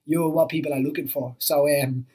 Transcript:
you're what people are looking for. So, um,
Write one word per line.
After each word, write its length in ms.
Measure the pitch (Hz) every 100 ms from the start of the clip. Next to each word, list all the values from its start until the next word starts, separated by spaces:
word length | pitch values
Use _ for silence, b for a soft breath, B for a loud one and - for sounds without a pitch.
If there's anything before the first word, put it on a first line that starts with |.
| 151
you're 240 | 165 160
what 200 | 160 156
people 240 | 160 147
are 60 | 139
looking 280 | 139 165 -
for. 280 | 143 123 -
So, 280 | - 147 147
um, 380 | 143 135 127 127